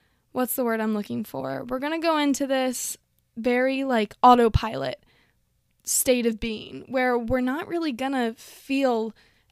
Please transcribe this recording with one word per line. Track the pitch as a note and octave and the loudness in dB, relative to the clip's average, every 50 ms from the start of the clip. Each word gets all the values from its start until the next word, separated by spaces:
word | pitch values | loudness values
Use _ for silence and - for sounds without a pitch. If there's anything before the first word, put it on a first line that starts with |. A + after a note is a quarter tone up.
| _ _ _ _ _ _ | _ _ _ _ _ _
what's | - B3+ B3+ A#3+ - | -4 -4 -2 -2 -2
the | - B3+ | -2 -2
word | A#3 A3+ A3 | -2 -2 -2
I'm | A3 A3 G#3+ | -2 -2 -2
looking | G#3 G#3 - A#3+ A#3+ G#3+ | -4 -4 -6 -6 -8 -8
for? | - - C4+ C4 C4 C4+ C4+ C4 A#3+ | -8 -8 -8 -6 -6 -6 -8 -6 -6
We're | B3+ C4 | -6 -6
gonna | C4 D4 D#4+ E4 | -4 -4 -4 -2
go | D#4+ E4+ D#4+ D4+ | 0 0 0 2
into | D4 C#4+ C4+ - C#4+ | 2 0 0 0 0
this | C4 C4+ C4 B3+ C4 B3 - - - - - _ _ _ _ _ _ _ | -2 0 0 0 -2 -4 -4 -8 -10 -10 -12 _ _ _ _ _ _ _
very, | A#3 A3 B3 B3 B3 B3+ C4 C4+ C4+ C4+ | -6 -2 0 0 2 2 0 0 -2 -2
like, | C4+ B3+ A3+ G#3+ G#3 - - - | 0 0 0 0 -2 0 6 8
autopilot | B3 B3 A#3+ A#3 A3+ G#3+ - - A3 A3+ C3+ C3+ C3 - - _ _ _ _ _ _ _ _ _ _ _ _ _ _ _ _ _ | 8 10 10 8 4 4 2 0 -2 -4 -6 -6 -6 -8 -10 _ _ _ _ _ _ _ _ _ _ _ _ _ _ _ _ _
state | - - - - C#4+ B3+ B3 A3+ | -4 -2 0 2 2 2 4 2
of | A#3 A3+ G#3 | 0 0 -2
being | - A#3 A3 G#3+ - - - - - | -4 -6 -8 -8 -10 -12 -14 -16 -12
where | - A#3+ C4 B3+ B3+ B3 A#3+ | -6 -2 0 2 2 2 0
we're | A#3 A3+ B3+ B3+ | 0 0 0 0
not | B3+ B3+ C4 D#4 - | 0 0 -2 -4 -4
really | - E4+ E4+ E4 D#4 | -6 -4 -4 -2 -4
gonna | B3 G#3+ C4 C4+ C#4 C4 A#3+ A3+ A3+ | -4 -4 -4 -2 -2 0 -2 -2 -4
feel | - - - - - - - C4+ C4+ C#4 C4 A#3+ A3+ A3 A3+ - - _ _ _ _ _ _ | -6 -14 -20 -20 -20 -8 -4 -2 0 2 2 2 0 -2 -4 -8 -12 _ _ _ _ _ _